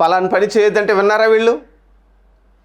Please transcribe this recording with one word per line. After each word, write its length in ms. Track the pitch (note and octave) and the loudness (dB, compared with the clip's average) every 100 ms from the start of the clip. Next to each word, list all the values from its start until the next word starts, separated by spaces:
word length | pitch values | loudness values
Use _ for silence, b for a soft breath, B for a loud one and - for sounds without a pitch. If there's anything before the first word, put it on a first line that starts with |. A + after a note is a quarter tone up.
పలానా 280 | E3 F#3 F#3 | -2 0 -2
పని 180 | F#3 G3+ | -2 -2
చేయొద్దంటే 460 | A3 G#3 G#3 G3+ | 0 0 0 -2
విన్నారా 320 | G3 G3+ G#3+ | 0 0 0
వీళ్ళు? 340 | A3 A3 A3+ D4 - _ _ _ _ _ _ _ _ _ | 2 2 0 -2 -6 _ _ _ _ _ _ _ _ _